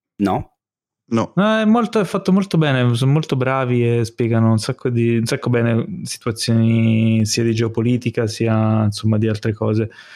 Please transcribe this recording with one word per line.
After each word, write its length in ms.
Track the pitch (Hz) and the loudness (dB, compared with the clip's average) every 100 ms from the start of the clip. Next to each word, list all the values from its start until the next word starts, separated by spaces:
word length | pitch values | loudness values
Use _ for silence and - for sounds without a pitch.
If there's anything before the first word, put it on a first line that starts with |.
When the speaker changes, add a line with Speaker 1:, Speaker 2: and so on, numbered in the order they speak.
| _ - | _ -4
Speaker 1:
No. 260 | 98 90 - _ _ _ _ _ | -2 -2 -6 _ _ _ _ _
Speaker 2:
No. 280 | _ 117 107 | _ -4 -2
Speaker 3:
No, 240 | - 208 220 | 0 0 2
è 60 | |
molto, 340 | 214 233 220 220 | 2 2 2 -2
è 40 | |
fatto 280 | 190 196 196 | -2 -2 0
molto 240 | 190 190 165 | 0 2 0
bene, 380 | 151 131 123 | 2 2 2
sono 160 | 117 131 | 2 2
molto 240 | 147 151 135 | 0 0 -2
bravi 640 | 127 135 127 123 120 117 | 0 -2 0 0 2 0
e 60 | |
spiegano 460 | 110 - 117 113 113 | -2 -2 0 2 2
un 80 | 113 | 2
sacco 300 | - 127 127 | -2 -4 -2
di, 280 | 120 117 117 | 0 2 0
un 80 | 113 | 0
sacco 240 | 139 127 | -4 -2
bene 500 | 120 117 113 - 95 | 0 0 0 -2 -8
situazioni 1200 | - - 123 110 - 117 113 113 113 110 113 113 107 | -12 -8 -8 -4 0 2 2 2 2 2 2 2 0
sia 160 | 117 | 0
di 120 | 117 | 0
geopolitica 720 | 113 113 110 113 123 120 123 110 | 0 -2 -2 0 -2 -2 -4 -4
sia, 580 | - 117 110 110 110 | -2 0 2 2 2
insomma, 340 | 107 104 110 110 | 0 0 0 0
di 100 | 110 | 0
altre 240 | 107 113 | -2 -4
cose. 380 | 101 110 110 107 - - | -2 -2 -2 -4 -8 -20